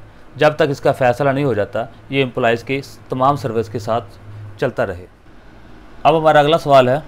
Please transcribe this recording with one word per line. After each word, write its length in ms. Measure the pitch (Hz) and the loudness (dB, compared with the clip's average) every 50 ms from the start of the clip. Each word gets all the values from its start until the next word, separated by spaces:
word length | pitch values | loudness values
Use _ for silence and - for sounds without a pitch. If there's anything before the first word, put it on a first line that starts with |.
| - - - - - - - | -16 -20 -20 -20 -20 -12 -2
जब 180 | 131 151 151 147 | 2 2 2 2
तक 100 | - 160 139 | 2 -2 -2
इसका 200 | 139 - - 147 135 | -2 -2 -2 -2 0
फ़ैसला 380 | - 135 120 120 - 143 139 | 2 2 2 2 2 0 0
नहीं 140 | 131 139 147 | 0 0 0
हो 80 | 135 110 | 0 0
जाता 320 | 104 101 - - 110 120 - - - - - | -2 -2 -4 -4 -8 -8 -8 -12 -18 -12 -4
ये 100 | 135 139 | -2 0
employees 420 | 135 123 - 131 123 117 117 113 - | 0 0 -2 0 0 0 0 0 -2
की 160 | 131 135 139 135 - - - - - | -6 -6 -6 -6 -10 -18 -16 -10 -8
तमाम 260 | 131 131 131 139 147 | -4 0 2 2 2
service 320 | 143 - 123 110 117 107 - | 0 -2 -4 -4 -4 -4 -6
के 100 | - 117 | -8 -8
साथ 400 | 107 113 110 120 - - - - - - - - - - - - | -6 -4 -4 -4 -4 -8 -18 -20 -20 -20 -18 -18 -18 -14 -8 -6
चलता 240 | 143 127 - - 117 | -4 -4 -2 -2 -4
रहे। 240 | 98 90 90 92 - - - - - - - - - - - - - - - - - - - - | -4 -6 -10 -14 -20 -20 -20 -20 -20 -20 -20 -20 -20 -20 -20 -20 -20 -20 -20 -20 -20 -8 -2 2
अब 100 | 139 160 | 2 2
हमारा 240 | 165 156 156 151 151 | 4 4 4 4 4
अगला 180 | 143 147 165 160 | 4 4 2 0
सवाल 300 | - 147 139 135 123 123 | 2 4 6 6 6 4
है 120 | 131 151 - | 2 -2 -4